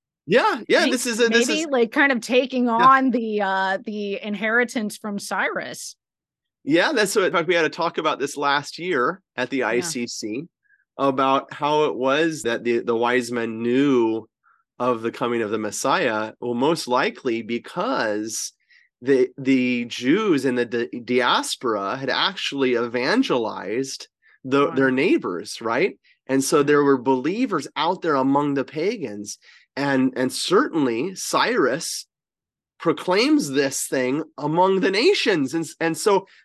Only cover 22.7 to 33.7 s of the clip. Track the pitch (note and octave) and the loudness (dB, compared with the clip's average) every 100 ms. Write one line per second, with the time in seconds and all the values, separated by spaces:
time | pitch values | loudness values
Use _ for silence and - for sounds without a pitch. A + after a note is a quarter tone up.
22.7 | A#2 A#2+ B2 C3 A3+ C4+ C3+ A2 G2 F#2+ | 0 -2 -2 0 0 2 0 -2 -6 -6
23.7 | A2+ C3+ - - _ _ _ C3 C#3 D3 | -6 -6 -10 -16 _ _ _ 0 2 2
24.7 | C3+ C3+ C3 F3 E4 A2+ F2 - - A2+ | 2 2 2 2 0 -2 -6 -8 -8 -2
25.7 | A#2+ G3+ - _ _ - C3+ C3+ D3+ C#3+ | 0 -2 -4 _ _ -2 -2 2 2 4
26.7 | D3 C#3+ C3+ A#2 C3 C#3 G#3 B3+ E3+ C3+ | 4 4 4 2 0 0 -2 -2 -2 -4
27.7 | - D#3+ F#3 E3+ C#3 C3 C#3+ D3 C#3 B2 | -2 -2 0 0 2 2 2 2 -2 -4
28.7 | D#3 F#3 A#3 B2+ G#2 G2+ - - - _ | -4 -4 -4 -8 -10 -12 -16 -20 -20 _
29.7 | - C#3+ C3+ C3 B2 B2+ - - F#3+ D4 | -4 0 2 2 0 -2 -2 2 2 2
30.7 | D#3+ C3 A2+ F3 F#3 - D#3 E3 A#3+ C3 | 0 0 0 -4 -8 -4 0 0 2 0
31.7 | C#3+ - - - _ _ _ _ _ _ | 0 -4 -10 -14 _ _ _ _ _ _
32.7 | _ E3+ C#3+ - F#3+ C4 D4+ C#3 C3+ C#3 | _ -2 -2 0 2 4 2 2 0 0